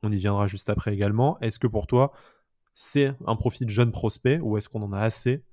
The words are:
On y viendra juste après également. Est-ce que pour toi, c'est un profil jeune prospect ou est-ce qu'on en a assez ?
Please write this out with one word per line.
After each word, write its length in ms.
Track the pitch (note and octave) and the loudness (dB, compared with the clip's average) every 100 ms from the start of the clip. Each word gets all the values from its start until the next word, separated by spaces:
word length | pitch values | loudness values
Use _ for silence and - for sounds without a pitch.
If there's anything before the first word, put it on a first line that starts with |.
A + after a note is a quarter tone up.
On 100 | G#2+ | 0
y 60 | G2+ | 0
viendra 280 | G2 G2+ G2+ | 0 2 0
juste 220 | G2 - | -2 -4
après 240 | G#2 - | -2 -2
également. 460 | G2+ G#2 G#2+ C3+ - | 0 0 2 2 2
Est-ce 180 | A2+ - | -4 -2
que 80 | B2+ | -2
pour 200 | G#2+ - | -2 0
toi, 260 | B2 C#3 - - _ _ _ _ | 2 2 0 -20 _ _ _ _
c'est 400 | - - C#3+ C#3 C#3 - | -10 -4 0 0 -2 -4
un 100 | A2 | 0
profil 320 | B2 - A#2 | 0 -2 -4
jeune 200 | G#2 A#2+ | 2 2
prospect 480 | - A2+ - B2 D3+ | 2 -4 0 0 2
ou 200 | C3+ G#2+ | 0 -2
est-ce 100 | G2+ | -4
qu'on 140 | A2 | -8
en 100 | G#2 | -6
a 80 | G2 | -2
assez ? 440 | A2 - - C#3 - | -2 0 -2 -2 -6